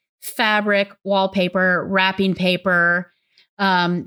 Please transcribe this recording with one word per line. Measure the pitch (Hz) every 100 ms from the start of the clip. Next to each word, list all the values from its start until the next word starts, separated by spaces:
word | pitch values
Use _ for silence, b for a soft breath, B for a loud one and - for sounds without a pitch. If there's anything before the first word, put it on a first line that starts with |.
| _ _
fabric, | - - 220 214 208 202 202 -
wallpaper, | 190 196 190 196 180 185 185 175 185
wrapping | 190 190 190 190
paper, | 175 185 180 185 175 170 175 180 b b b b -
um, | 196 180 175 175